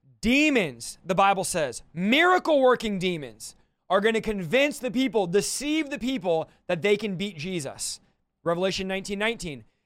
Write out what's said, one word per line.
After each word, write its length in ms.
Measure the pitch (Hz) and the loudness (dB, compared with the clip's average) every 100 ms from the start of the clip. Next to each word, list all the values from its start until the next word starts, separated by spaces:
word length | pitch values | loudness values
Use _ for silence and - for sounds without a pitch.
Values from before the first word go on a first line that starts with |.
| 135 _ | _ _
demons, 800 | 208 269 302 262 165 117 - - 165 | 2 4 4 4 0 -4 -14 -10 -2
the 100 | 190 | 2
Bible 300 | 196 196 180 | 4 2 0
says, 360 | 175 139 - - | -2 -4 -6 -12
miracle-working 1080 | 165 196 277 349 370 339 294 254 240 226 190 | -4 2 4 6 4 4 4 4 4 0 -2
demons 560 | 185 170 131 104 - - _ _ - | -2 -4 -8 -14 -20 -20 _ _ 0
are 120 | 190 | 2
gonna 200 | 214 226 | 2 0
convince 560 | 214 208 165 247 294 - | -2 -4 0 2 2 0
the 140 | 247 | -6
people, 340 | 226 262 226 185 | -2 0 0 0
deceive 640 | 196 196 - 285 311 285 | 0 0 -2 -2 -2 -2
the 80 | 277 | -4
people 520 | 247 262 180 160 151 _ - | -4 -4 0 -2 -2 _ -6
that 140 | 180 | -2
they 160 | 202 208 | 2 2
can 180 | 214 170 | 0 -4
beat 220 | 202 160 | -6 -6
Jesus. 640 | 170 180 135 98 - - _ _ _ _ | -6 -6 -6 -8 -10 -10 _ _ _ _
Revelation 440 | 165 170 190 185 190 | -4 0 0 -2 -4
nineteen 300 | 190 196 202 | -6 -6 -4
nineteen, 460 | 220 226 165 131 - _ | -4 -4 -8 -12 -16 _